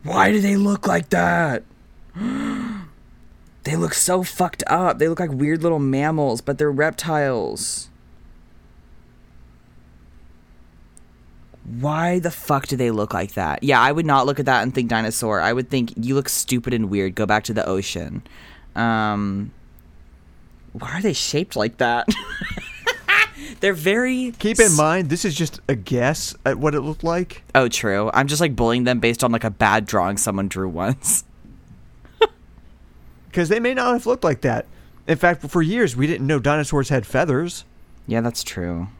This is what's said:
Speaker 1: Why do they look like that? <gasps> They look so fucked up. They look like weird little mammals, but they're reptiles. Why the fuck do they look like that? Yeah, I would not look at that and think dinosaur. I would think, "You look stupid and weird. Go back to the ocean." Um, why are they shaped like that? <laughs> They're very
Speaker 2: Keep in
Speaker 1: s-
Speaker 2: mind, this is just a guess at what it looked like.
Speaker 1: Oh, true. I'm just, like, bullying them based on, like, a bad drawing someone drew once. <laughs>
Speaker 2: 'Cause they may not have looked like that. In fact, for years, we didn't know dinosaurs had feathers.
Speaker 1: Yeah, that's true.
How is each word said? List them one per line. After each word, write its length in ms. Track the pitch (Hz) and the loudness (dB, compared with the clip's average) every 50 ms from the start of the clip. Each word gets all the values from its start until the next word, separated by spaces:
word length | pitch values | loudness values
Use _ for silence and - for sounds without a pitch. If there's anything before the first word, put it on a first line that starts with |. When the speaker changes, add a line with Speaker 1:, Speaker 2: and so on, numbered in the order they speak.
| - | -6
Speaker 1:
Why 280 | 151 165 196 190 196 | -2 2 4 4 6
do 80 | 214 214 | 6 4
they 160 | 196 202 202 | 4 4 4
look 300 | 196 202 202 202 196 - | 4 4 2 0 0 0
like 220 | 202 180 170 170 - | 0 0 0 0 0
that? 540 | - 180 175 175 175 170 170 151 127 - - - - - - - - - - - - | 0 2 2 2 2 2 2 0 0 -4 -6 -10 -20 -20 -20 -20 -20 -20 -20 -18 -10
<gasps> 560 | 170 208 240 262 269 277 277 269 262 254 240 220 202 175 151 - - - - - - - - - - - - - - - | -6 -6 -4 -4 -4 -6 -6 -6 -6 -6 -8 -8 -10 -12 -16 -20 -20 -20 -20 -20 -20 -20 -20 -20 -20 -20 -20 -20 -10 -6
They 120 | 139 151 | -4 -2
look 200 | 165 170 160 - | 0 -2 -2 0
so 260 | - - - 180 185 | 0 0 2 2 0
fucked 420 | 185 - - - 180 165 - - - | 0 -2 -2 0 -2 -2 0 -6 -2
up. 320 | - - 170 185 175 - - | 0 0 2 2 2 2 2
They 80 | 147 | 2
look 120 | 165 165 - | 0 2 -2
like 120 | 180 160 | -2 -4
weird 320 | 139 127 143 147 160 165 156 | 0 0 0 0 0 0 2
little 160 | 170 165 151 | 0 0 2
mammals, 600 | 139 135 135 135 143 151 160 156 147 135 113 120 | 2 0 0 2 0 0 0 2 0 0 0 -2
but 200 | - - 143 139 | -2 -4 -2 0
they're 120 | 151 147 | 0 0
reptiles. 1160 | 143 135 151 160 156 - - 165 160 151 143 139 127 113 90 62 53 - - - - - - - - - - - - - - - - - - - - - - - - - - - - - - - - - - - - - - - - - - - - - - - - - - - - - - - - - - _ - - - - - - - - - - - - - - - - - - - - - - - | 2 2 0 0 0 -4 -4 -2 0 0 0 0 0 -2 -2 -4 -4 -6 -6 -6 -6 -8 -10 -14 -20 -20 -20 -20 -20 -20 -20 -20 -20 -20 -20 -20 -20 -20 -20 -20 -20 -20 -20 -20 -20 -20 -20 -20 -20 -20 -20 -20 -20 -20 -20 -20 -20 -20 -20 -20 -20 -20 -20 -20 -20 -20 -20 -20 -20 -20 -20 -20 -20 -20 -20 _ -20 -20 -20 -20 -20 -20 -20 -20 -20 -20 -20 -20 -20 -20 -20 -20 -20 -20 -20 -20 -20 -20 -14
Why 560 | - 113 120 131 147 151 160 165 175 180 180 | -12 -8 -4 -2 -2 0 0 0 0 0 0
the 100 | 165 170 | -2 -2
fuck 380 | 156 - - - 147 135 135 | -6 -6 -2 0 0 0 0
do 80 | - 143 | -2 -2
they 160 | 123 127 120 | 0 0 0
look 200 | 113 107 104 107 - | 2 0 -2 -2 -2
like 200 | 90 92 98 - | -4 -4 -4 -4
that? 300 | 107 92 78 71 - - | -2 -2 -2 -2 -2 0
Yeah, 180 | 139 139 120 | 4 6 6
I 100 | 117 131 | 6 6
would 140 | 147 160 165 | 4 2 2
not 220 | 156 143 135 127 | 4 4 4 4
look 120 | 139 139 147 | 2 0 0
at 60 | 139 | 0
that 160 | 135 131 120 | 2 2 2
and 120 | 104 123 123 | 2 0 0
think 140 | 135 123 113 | -2 0 0
dinosaur. 520 | 117 113 113 110 113 - - 110 107 95 | 0 0 0 0 -2 -2 -2 0 0 2
I 100 | 78 101 | 2 0
would 180 | 117 127 127 - | 0 0 -2 -2
think, 240 | - 131 120 113 - | 0 -2 -2 -2 -4
"You 160 | - 113 123 135 | -6 -2 0 0
look 160 | 139 135 - | 0 0 0
stupid 460 | - - - - 131 123 117 127 120 | -4 -4 -2 0 0 0 0 0 0
and 160 | 113 110 98 | 0 0 0
weird. 240 | 101 101 95 95 92 | 0 0 0 0 0
Go 100 | - 107 | -2 0
back 180 | 101 104 107 - | 2 2 0 0
to 80 | - 110 | -2 -2
the 120 | 107 - | -2 -2
ocean." 540 | - 95 95 98 - - 85 85 71 - - - - - - - - - - - - - | 0 -2 -2 -2 -4 -6 -8 -8 -8 -8 -10 -10 -12 -20 -20 -20 -20 -20 -20 -20 -12 -6
Um, 760 | - 117 117 113 110 110 107 107 101 104 101 98 98 101 117 - - - - - - - - - - - - - - - - - - - - - - - - - | -2 0 0 0 0 0 0 -2 -2 -2 -2 -4 -4 -6 -8 -12 -18 -20 -20 -20 -20 -20 -20 -20 -20 -20 -20 -20 -20 -20 -20 -20 -20 -20 -20 -20 -20 -20 -18 -16
why 260 | 117 - - 135 175 | -14 -12 -8 -8 -2
are 20 | |
they 120 | 196 214 156 | -2 -2 -2
shaped 420 | - - - - 143 185 - - | -2 -4 -2 0 -2 -2 -2 -2
like 220 | 127 104 120 - | -2 -2 -2 0
that? 300 | - 127 120 120 120 - - - - - - - - - - - - - - - - - | 0 0 2 2 0 2 0 -2 -2 -2 -10 -10 -8 -8 -8 -8 -10 -10 -14 -16 -6 -4
<laughs> 720 | 453 - - - - 392 415 427 427 - 285 285 302 240 - | -4 -4 -4 0 2 4 4 2 0 -2 -14 -14 -14 -8 -2
They're 120 | - 196 196 | 0 0 0
very 580 | 165 151 185 202 226 247 254 262 254 254 247 233 | 2 2 2 2 2 2 0 0 -2 -4 -6 -6
Speaker 2:
Keep 220 | - - 208 220 185 | -4 -2 -2 0 2
in 60 | 226 | 2
Speaker 1:
s- 100 | 202 165 | 2 4
Speaker 2:
mind, 320 | 151 151 156 160 185 185 143 | 4 2 2 2 0 0 -2
this 160 | 151 - - | -2 -2 -2
is 80 | 202 151 | -4 -2
just 260 | 143 165 147 - - - | -2 -4 -6 -6 -10 -4
a 80 | - 147 | -4 -4
guess 600 | 113 92 - 127 120 120 131 156 - - - - - - | -4 -2 -4 -2 0 0 0 0 -2 -6 -10 -10 -4 -2
at 120 | 135 135 - | -2 -2 0
what 160 | 139 151 143 | 0 0 0
it 60 | 147 | 0
looked 220 | 123 147 151 - - | -4 -4 -8 -4 -4
like. 380 | 165 170 175 180 170 - - - - - | -2 -2 -2 -4 -6 -8 -20 -20 2 4
Speaker 1:
Oh, 120 | 131 131 | 4 4
true. 440 | 120 - - - 110 98 101 107 110 - | 4 0 -2 -2 0 0 0 0 0 0
I'm 140 | - 135 | 0 0
just, 140 | 139 147 147 | 2 0 0
like, 140 | 175 160 127 | 0 0 0
bullying 280 | 101 120 113 117 123 123 | 0 2 2 2 2 2
them 160 | 123 127 120 | 2 0 2
based 240 | 107 117 117 - - | 2 0 0 2 2
on, 80 | 123 | 2
like, 120 | 117 113 - | 2 2 0
a 60 | 113 | -2
bad 360 | 98 - 117 104 101 113 104 | 0 2 4 4 4 4 2
drawing 320 | - - 101 87 92 101 | 2 0 0 2 2 0
someone 300 | 98 - 117 98 98 98 | -2 -2 -2 0 -2 -2
drew 200 | 95 - 92 95 95 | -2 -2 -4 -4 -4
once. 540 | 82 82 92 104 127 - - - - - - - - - - - - - - - - - - - - - - - - - | -4 -2 -2 -2 -2 -2 -2 -2 -2 -2 -2 -6 -20 -20 -20 -20 -20 -20 -20 -20 -20 -20 -20 -20 -20 -20 -20 -20 0 0
<laughs> 1120 | 466 - - - - - - - - - - - - - - - - - - - - - | 0 0 0 -10 -20 -20 -20 -20 -20 -20 -20 -20 -20 -20 -20 -20 -20 -20 -20 -20 -20 -6
Speaker 2:
'Cause 180 | - 180 175 156 | -2 -2 2 2
they 100 | 208 233 | 2 2
may 140 | 233 247 262 | 2 0 0
not 200 | 262 247 247 247 | 2 2 2 0
have 120 | 240 247 | 0 0
looked 180 | 226 247 247 - | 0 -2 2 2
like 180 | 170 143 - | 0 0 2
that. 240 | - 135 113 - - - - - - - - - - | 0 0 0 0 -4 -8 -14 -20 -20 -20 -20 -14 -2
In 100 | - 160 | -2 0
fact, 240 | 151 - 175 175 170 - 143 | 4 4 2 2 2 -4 -2
for 120 | - 180 | 0 2
years, 340 | 160 156 208 240 233 156 117 | 2 2 4 2 2 2 2
we 100 | 123 135 | 0 0
didn't 200 | 151 170 - 135 | 0 0 -2 0
know 120 | 135 156 143 | 0 0 2
dinosaurs 500 | 110 143 147 156 147 - - 143 135 - | 2 2 2 2 0 0 0 0 0 2
had 160 | 151 131 104 | 0 0 0
feathers. 600 | - - 131 160 160 131 131 165 175 175 - - - - - - - - - - | 0 0 2 2 2 2 0 0 -2 -6 -10 -16 -18 -20 -20 -20 -20 -20 -18 -8
Speaker 1:
Yeah, 140 | - 113 113 | -2 -2 0
that's 220 | 113 120 117 - - | 0 -2 -4 -4 -8
true. 440 | - - - 87 87 87 85 87 101 113 - | -8 -8 -6 -6 -4 -4 -6 -6 -8 -10 -18